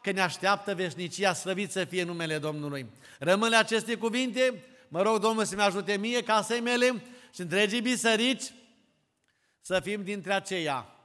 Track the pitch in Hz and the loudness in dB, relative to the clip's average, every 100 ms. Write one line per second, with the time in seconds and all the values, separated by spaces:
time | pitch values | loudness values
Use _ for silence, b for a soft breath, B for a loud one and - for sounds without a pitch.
0 | 202 190 180 - 185 202 202 180 185 139 | -2 0 0 2 0 0 -2 -4 -4 -4
1 | 175 - 196 175 180 190 196 190 160 180 | -8 0 0 0 -4 -4 -2 -4 -2 -2
2 | 175 170 160 156 151 151 147 139 120 - | -4 -4 -4 -2 -4 -4 -6 -8 -10 -16
3 | B B 151 196 226 226 214 220 208 220 | B B 2 4 6 4 4 0 0 -2
4 | 226 240 254 240 254 208 B B B 160 | -2 0 -2 2 0 0 B B B 0
5 | 202 220 214 220 185 190 202 190 180 202 | 2 4 2 2 -2 2 2 2 -2 -2
6 | 220 240 214 214 214 240 240 240 247 233 | 0 -2 2 0 2 -2 0 2 2 2
7 | - B B - 175 185 208 240 226 240 | -8 B B -10 -2 2 2 2 0 2
8 | 208 220 247 262 - - - _ _ _ | 2 4 2 0 -4 -14 -20 _ _ _
9 | _ _ _ _ _ _ - 185 185 208 | _ _ _ _ _ _ -2 -2 0 -4
10 | 190 202 170 196 190 185 156 135 104 - | -4 -8 -2 -2 -2 -4 -2 -4 -8 -20